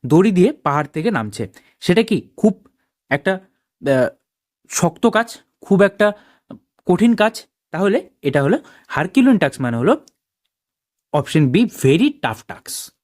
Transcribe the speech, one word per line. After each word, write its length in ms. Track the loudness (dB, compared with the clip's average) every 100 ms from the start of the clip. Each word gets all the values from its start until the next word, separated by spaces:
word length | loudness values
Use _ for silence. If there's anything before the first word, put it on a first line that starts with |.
| 2
দড়ি 240 | 2 4
দিয়ে 220 | 2 2
পাহাড় 360 | 0 -4 -4 -4
থেকে 220 | -4 -4
নামছে, 380 | -4 -6 -10 -12 _ _ _
সেটা 220 | 0 0
কি 260 | 2 -2 -4 0
খুব 300 | 0 0 _ _ _ _ _
একটা, 260 | -4 -4
আহ, 760 | -6 _ _ _ _ -2 0 0 -6 _ _ _ _ _
শক্ত 380 | -4 -4 0 0
কাজ, 320 | 0 -4 -12 _ _
খুব 220 | -2 2
একটা 300 | 2 2 -2 -2 _ _ _ -20 _ _ -2
কঠিন 300 | 2 2 2
কাজ? 300 | 0 -2 -20 _ _
তাহলে 400 | -4 -2 -2 -6 _
এটা 200 | -2 0
হলো 160 | 0 -2 -6 -20 _
হারকিউলিন 500 | -6 -2 2 2 2
টাস্ক, 220 | 0 -4
মানে 160 | -6 -2
হলো 300 | 0 -2 _ _ _ _ _ _ _ _ _ _ _
অপশন 360 | -4 -2 0 2
বি, 160 | 2
very 480 | -2 0 0 2 0
tough 340 | -2 -8 -8 -14
task 420 | -18 -14 -16 -16 _